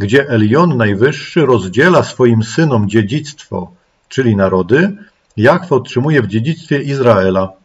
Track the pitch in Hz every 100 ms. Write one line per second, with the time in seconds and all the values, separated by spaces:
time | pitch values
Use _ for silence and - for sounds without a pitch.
0 | 101 135 139 113 104 139 175 127 107 98
1 | 131 147 - 175 135 117 92 101 170 160
2 | 113 - 120 117 107 - 160 117 101 110
3 | 101 151 147 - - 92 90 _ _ _
4 | _ - 123 101 95 92 87 139 196 202
5 | - _ _ - 117 175 - 135 - 123
6 | 143 147 98 110 131 160 - 143 139 139
7 | 120 101 95 92 95 -